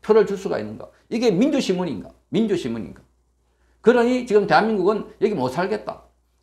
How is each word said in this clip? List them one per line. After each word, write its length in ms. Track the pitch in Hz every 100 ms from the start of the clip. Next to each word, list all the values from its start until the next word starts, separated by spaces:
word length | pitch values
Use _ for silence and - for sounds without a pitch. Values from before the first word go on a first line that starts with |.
표를 240 | - 220 202
줄 120 | 196
수가 220 | 190 123
있는가? 280 | 107 110 - _ _
이게 220 | 226 233
민주시민인가? 800 | 175 277 277 - 180 180 107 - _ _
민주시민인가? 720 | 165 220 190 123 113 80 - _ _ _ _ _ _ _ _
그러니 440 | 214 247 233 254 247
지금 220 | 208 190
대한민국은 580 | 156 214 208 180 220 - -
여기 120 | 196
못 160 | 185 127
살겠다. 540 | 165 190 208 - - _ _ _ _